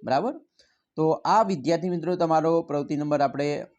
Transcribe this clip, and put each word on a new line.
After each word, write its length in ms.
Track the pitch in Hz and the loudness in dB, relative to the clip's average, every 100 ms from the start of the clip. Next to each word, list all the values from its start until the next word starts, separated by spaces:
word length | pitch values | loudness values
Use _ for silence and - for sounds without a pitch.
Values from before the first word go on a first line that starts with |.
બરાબર. 300 | - 139 226 - - _ _ _ _ - | -2 0 0 -6 -16 _ _ _ _ -2
તો 160 | 156 | 0
આ 320 | - - 208 | 0 2 4
વિદ્યાર્થી 460 | 196 160 131 165 180 | 4 0 0 0 0
મિત્રો 260 | 175 156 175 | -2 -2 0
તમારો 460 | 165 160 160 165 | 2 2 4 0
પ્રવૃત્તિ 360 | 165 147 143 147 | 0 -4 -2 -4
નંબર 240 | 147 147 | -2 0
આપણે 440 | 139 139 147 147 - | 0 0 -4 -4 -8